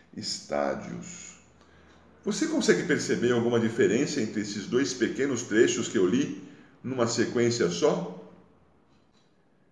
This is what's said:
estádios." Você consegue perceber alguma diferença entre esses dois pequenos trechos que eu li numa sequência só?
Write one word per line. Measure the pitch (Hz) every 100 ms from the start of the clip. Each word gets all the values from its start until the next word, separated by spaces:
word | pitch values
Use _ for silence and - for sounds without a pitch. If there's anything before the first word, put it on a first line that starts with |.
| -
estádios." | - - - - 73 69 67 - 58 - - - - - - - - - - - -
Você | 202 - 311
consegue | 311 - 151
perceber | - 127 - 104 120
alguma | 120 113 120
diferença | 110 113 98 113 151 139
entre | 107 -
esses | - 107 87
dois | 120 139
pequenos | - 101 85 139 117
trechos | - 107 131 - 107
que | 110
eu | 92
li | 123 151 - - - - -
numa | 120 131 113
sequência | - 107 120 120 117 90
só? | - 151 180 - - - - - _ _ _ _ _ _ _ _ _ _ _ _